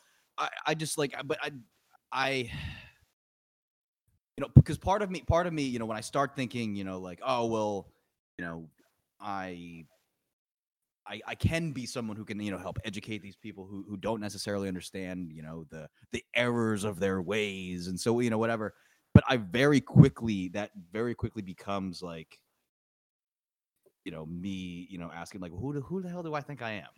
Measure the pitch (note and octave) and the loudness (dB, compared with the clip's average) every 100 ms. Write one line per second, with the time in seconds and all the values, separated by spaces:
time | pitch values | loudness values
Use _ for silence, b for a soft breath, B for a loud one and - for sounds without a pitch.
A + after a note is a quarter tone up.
0 | b b b - D3 - D3+ D#3+ D#3 - | b b b -4 -4 -2 -2 -2 -2 0
1 | C#3+ - C#3+ D3+ D3 C#3 - _ _ - | 0 -2 -4 -4 -4 -8 -16 _ _ -20
2 | _ B2+ C3+ C3+ A2+ D2+ B B B B | _ 0 2 2 0 -6 B B B B
3 | _ _ _ _ _ _ _ _ _ _ | _ _ _ _ _ _ _ _ _ _
4 | _ _ _ - C#3 - - D3+ F3+ G#3 | _ _ _ -8 10 12 12 4 2 2
5 | G3 E3+ - E3+ F3 D#3 C3+ A#2+ A2+ A2 | 2 -2 2 4 4 0 0 0 -2 -4
6 | - C#3+ C#3 C#3 A#2+ A#2+ A2 G2+ F#2+ F#2 | -2 0 0 -2 -4 -2 -2 -2 -4 -6
7 | F#2 F2 B2+ B2 A#2 A2 G#2+ G2+ - _ | -8 -6 0 2 2 2 2 -2 -6 _
8 | _ _ _ - F2 E2 D#2+ _ _ _ | _ _ _ -8 -8 -8 -12 _ _ _
9 | _ _ G#2 G2 F#2 F2 E2+ E2+ D#2 _ | _ _ -6 -6 -6 -8 -12 -14 -18 _
10 | _ _ _ _ _ _ _ _ _ _ | _ _ _ _ _ _ _ _ _ _
11 | - G#2+ A2 A#2+ - E3 E3 C3+ A#2 B2+ | -12 -10 -8 0 2 4 0 -2 -4 -4
12 | A2 G#2 G#2+ G#2 G#2 F2+ F#2+ - A2 G2+ | -4 -4 -6 -4 -2 -2 -4 -4 -6 -6
13 | A2+ G#2+ G2 - A2 F#2+ F#2+ G2 G2 G2+ | -6 -8 -8 -14 -14 -12 -12 -10 -8 -2
14 | G2 A2+ G#2 F#2+ G#2+ G2+ G2 F2+ - F#2+ | 0 0 -2 -4 -2 0 0 -2 -6 -8
15 | F#2 F#2 F2 D#2 D#2 E2 D2+ D#2+ D2 b | -6 -6 -6 -10 -10 -10 -10 -12 -14 b
16 | - A#2+ - A#2 B2 A#2+ A2 G#2+ G#2 F2 | -10 -10 -2 2 4 4 4 2 0 2
17 | G2 F#2+ E2+ G#2+ G#2 F#2+ F2+ F2+ F2 F#2 | 2 2 2 2 0 -2 -4 -4 -4 -2
18 | A#2 A#2 B2 A2 A2+ A2+ G#2 b b b | 2 4 4 2 2 0 -4 b b b
19 | _ C#3+ - B2+ F#2+ A#2+ C#3+ C#3 - - | _ 2 4 0 0 2 6 4 6 8
20 | C3+ - A#2 G2 F2+ G2+ G#2+ G#2 E2+ A2 | 8 6 -2 0 -2 -4 -6 -10 -10 -4
21 | A#2+ A2+ A2+ A2 F#2 F2 G2+ G2+ F#2+ E2+ | -4 -4 -6 -6 -10 -10 -4 -2 -2 -6
22 | F2 E2 D#2+ - _ _ _ _ _ _ | -8 -10 -14 -20 _ _ _ _ _ _
23 | _ _ _ _ _ _ _ _ _ _ | _ _ _ _ _ _ _ _ _ _
24 | F#2 D#2+ D#2 F2 G2 F#2+ F2+ F2 F2+ F#2 | -10 -8 -8 -6 -4 -4 -6 -8 -10 -10
25 | E2+ E2 E2+ G2+ F2 F2+ C3 D3 C3+ F#3+ | -8 -8 -10 -10 -10 -6 -6 -6 -4 -6
26 | F3+ F3 E3 D3+ C#3+ C3+ A2+ G#2 C2+ | -6 -8 -4 -6 -6 -8 -6 -6 -8